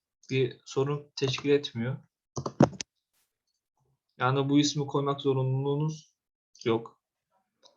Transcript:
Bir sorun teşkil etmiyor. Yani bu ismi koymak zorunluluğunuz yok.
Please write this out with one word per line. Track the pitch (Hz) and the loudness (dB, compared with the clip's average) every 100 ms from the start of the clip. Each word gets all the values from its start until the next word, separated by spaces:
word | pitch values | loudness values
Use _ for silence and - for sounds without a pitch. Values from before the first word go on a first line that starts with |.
| _ _ - | _ _ -4
Bir | 131 123 - - | 0 0 -2 -6
sorun | 143 139 147 - - | -2 -2 -4 -8 -4
teşkil | 135 131 143 | -4 -2 2
etmiyor. | 143 143 117 117 - - _ _ - - - - - - _ _ _ _ _ _ _ _ _ _ _ _ - | 2 2 -4 -6 -6 -12 _ _ -10 -6 2 2 2 -14 _ _ _ _ _ _ _ _ _ _ _ _ -4
Yani | 127 139 139 | 0 2 4
bu | 143 | 4
ismi | 147 151 135 | 4 0 -2
koymak | 147 139 135 | -2 0 0
zorunluluğunuz | 143 131 131 135 139 143 156 156 - _ _ _ _ _ 120 | 0 0 0 0 0 0 -2 -4 -12 _ _ _ _ _ 0
yok. | 113 113 - _ _ _ _ _ _ _ | 0 -2 -16 _ _ _ _ _ _ _